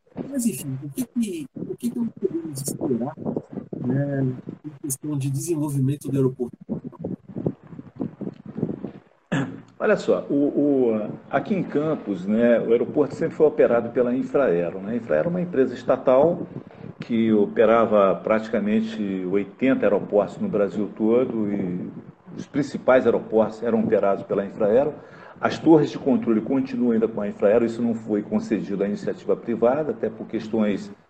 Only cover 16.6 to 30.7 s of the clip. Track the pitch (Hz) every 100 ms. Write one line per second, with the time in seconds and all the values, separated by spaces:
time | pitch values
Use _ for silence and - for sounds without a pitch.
16.6 | - - - - - 117 113 110 101 117
17.6 | 107 117 107 104 98 90 98 110 - 110
18.6 | 101 110 110 110 101 95 92 101 98 -
19.6 | 131 127 104 98 90 104 92 - 101 90
20.6 | 101 107 98 - 110 120 127 113 104 101
21.6 | 92 90 87 - - - - - - 139
22.6 | 143 - - 127 113 101 - 110 107 -
23.6 | 120 110 - 104 98 98 - 101 98 -
24.6 | 104 117 147 143 - - - - 117 -
25.6 | 151 160 135 - 139 117 113 110 110 135
26.6 | 131 120 123 113 107 107 101 - 104 117
27.6 | 117 117 120 113 113 104 104 107 - 104
28.6 | 87 98 101 101 104 92 - 92 - 110
29.6 | 117 143 151 - 110 - 107 113 113 113
30.6 | 104